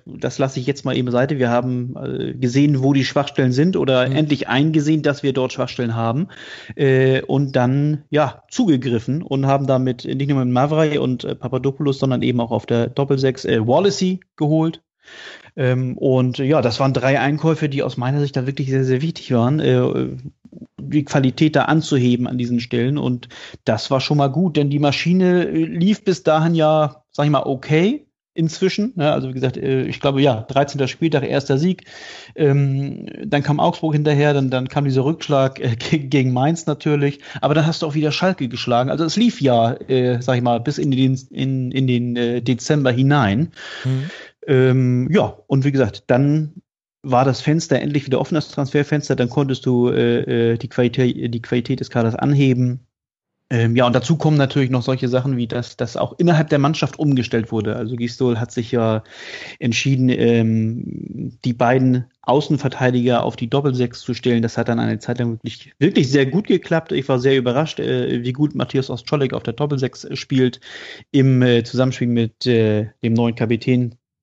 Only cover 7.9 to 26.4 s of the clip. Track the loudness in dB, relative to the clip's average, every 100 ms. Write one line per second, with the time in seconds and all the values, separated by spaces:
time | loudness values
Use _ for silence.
7.9 | -2 -2 0 0 -4 _ 0 2 2 0
8.9 | -2 -2 -4 -2 0 2 2 2 0 0
9.9 | -4 -6 -4 -2 0 0 2 2 2 2
10.9 | 0 -2 -2 -6 -8 -6 -2 -2 -2 -2
11.9 | 0 0 0 0 0 -2 -4 0 -2 0
12.9 | -2 0 0 0 -2 -2 0 2 2 2
13.9 | 0 -2 -4 -10 -4 0 2 0 -4 _
14.9 | _ -20 -20 -20 -20 -16 -2 0 0 -2
15.9 | -2 2 2 2 0 2 2 2 0 0
16.9 | 2 2 2 0 0 0 0 -2 -2 -4
17.9 | -4 -2 0 -2 -2 -4 -4 -2 0 0
18.9 | 0 -2 -6 -2 2 2 2 2 2 2
19.9 | 0 -4 -8 -14 -18 -20 -20 -20 -14 -4
20.9 | -2 0 0 0 2 2 2 2 0 2
21.9 | 2 2 2 0 -4 -2 -4 -2 -2 0
22.9 | -2 -2 -4 -8 -20 -20 -6 -2 -2 0
23.9 | -2 0 2 2 2 0 2 0 2 0
24.9 | 0 2 2 4 2 0 -2 -2 0 0
25.9 | 2 -2 -2 2 2